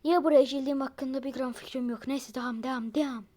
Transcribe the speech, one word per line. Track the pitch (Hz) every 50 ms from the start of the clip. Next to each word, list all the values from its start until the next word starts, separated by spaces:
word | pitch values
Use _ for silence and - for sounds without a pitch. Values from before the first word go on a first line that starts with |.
| -
Niye | 302 349 359 277
buraya | 320 302 277 277
girdiğim | 240 269 277 262 277 285 269
hakkında | 269 262 - - 277 262 262 269 247
bir | 277 254
gram | 247 262 254 240
fikrim | - - - - 262 247 240
yok. | 233 220 -
Neyse | 262 277 269 269 - -
devam, | 254 240 247 233 226 233
devam, | 254 262 247 226 226 214
devam. | 302 294 277 247 226 190 _ _